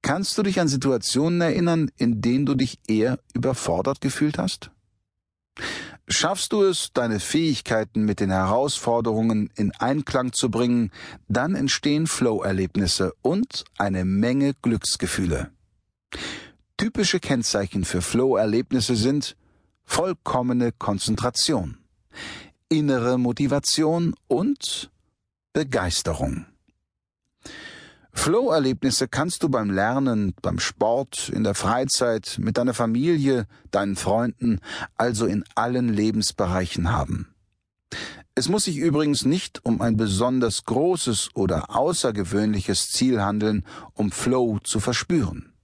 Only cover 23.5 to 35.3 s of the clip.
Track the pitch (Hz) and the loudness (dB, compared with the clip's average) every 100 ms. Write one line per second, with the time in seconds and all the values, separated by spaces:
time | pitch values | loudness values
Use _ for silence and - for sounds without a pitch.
23.5 | 143 - - 156 170 170 - _ - 226 | 0 0 0 2 2 0 -4 _ 0 0
24.5 | 285 - - - _ _ _ _ _ _ | -2 -6 -8 -10 _ _ _ _ _ _
25.5 | - 143 117 90 - 85 80 - - - | -4 -2 -2 -2 -2 -4 -4 -4 -6 -12
26.5 | _ _ _ _ _ _ _ _ _ - | _ _ _ _ _ _ _ _ _ -20
27.5 | - - - - _ _ - - 208 262 | -18 -18 -20 -20 _ _ -4 2 2 4
28.5 | 156 131 120 135 - 131 - 165 - 160 | 2 2 0 0 0 -2 -2 -4 -2 0
29.5 | 131 104 95 107 131 135 110 101 - 95 | 0 0 0 2 2 0 0 -2 -2 -4
30.5 | 85 - - 104 117 - - - - 107 | -2 -4 0 2 2 -2 -8 -6 -2 -2
31.5 | 98 95 120 131 - 120 110 - - 110 | 0 0 0 0 0 0 0 -4 -4 -2
32.5 | 120 123 120 113 117 156 165 135 127 104 | 0 0 0 0 2 2 2 2 2 -2
33.5 | - - 98 101 95 95 110 120 - 120 | -12 -4 -2 0 -2 0 2 0 0 0
34.5 | 101 - - - - 117 107 110 | 0 -4 -12 -8 -2 -2 0 0